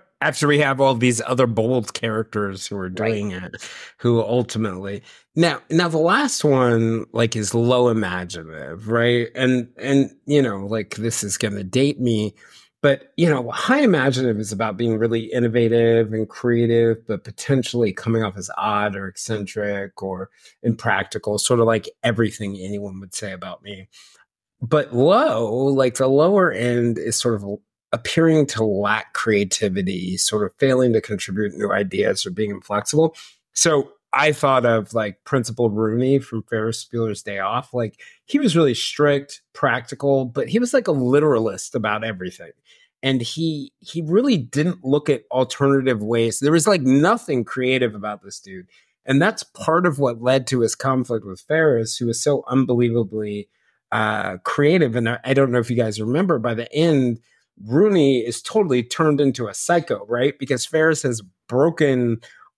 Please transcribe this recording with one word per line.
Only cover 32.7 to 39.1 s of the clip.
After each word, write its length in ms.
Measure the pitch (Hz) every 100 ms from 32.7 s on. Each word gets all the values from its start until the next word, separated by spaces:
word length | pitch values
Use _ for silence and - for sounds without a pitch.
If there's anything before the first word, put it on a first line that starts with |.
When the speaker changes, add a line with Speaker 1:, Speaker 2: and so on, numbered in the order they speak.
| 104 - 151 160 - - _ _
Speaker 1:
So 380 | - - 147 139 _ -
I 180 | 135 151
thought 340 | 147 143 131 120
of, 280 | 113 95
like, 300 | 113 104 - -
Principal 440 | 135 120 117 117
Rooney 500 | 104 110 117 131 139
from 240 | 135 113
Ferris 420 | - 113 113 - -
Bueller's 380 | 117 113 101
Day 160 | 107 98
Off. 340 | 95 120 -
Like, 280 | 123 110 _ - _ -
he 140 | 285
was 160 | 247 165
really 180 | 143
strict, 680 | 117 - - 147